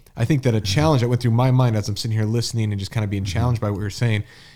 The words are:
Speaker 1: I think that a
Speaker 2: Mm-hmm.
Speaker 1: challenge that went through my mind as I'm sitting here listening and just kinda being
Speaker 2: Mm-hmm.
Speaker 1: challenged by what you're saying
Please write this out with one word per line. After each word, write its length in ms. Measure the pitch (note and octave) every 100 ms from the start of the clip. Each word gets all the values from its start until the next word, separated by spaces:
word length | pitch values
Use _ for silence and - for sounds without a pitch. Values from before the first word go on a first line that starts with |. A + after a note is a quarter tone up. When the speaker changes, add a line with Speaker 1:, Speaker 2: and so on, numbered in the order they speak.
| - -
Speaker 1:
I 80 |
think 180 | A#2 D3
that 120 | B2+
a 20 | A2
Speaker 2:
Mm-hmm. 80 |
Speaker 1:
challenge 380 | G2 G2 D#3 C#3
that 60 | A#2+
went 140 | B2
through 80 | B2
my 220 | A2+ C3
mind 240 | B2+ B2 G#2+
as 120 | G2+
I'm 80 | G2+
sitting 200 | A2+ A2
here 100 | G#2+
listening 460 | A#2 A2+ A#2 G#2+
and 80 | G2+
just 100 | F#2+
kinda 160 | A#2 G#2
being 160 | G2+
Speaker 2:
Mm-hmm. 100 | G2
Speaker 1:
challenged 280 | A2 B2 A2+
by 100 | G#2
what 80 | G2+
you're 120 | G2+
saying 340 | - A#2+ G#2+ - - -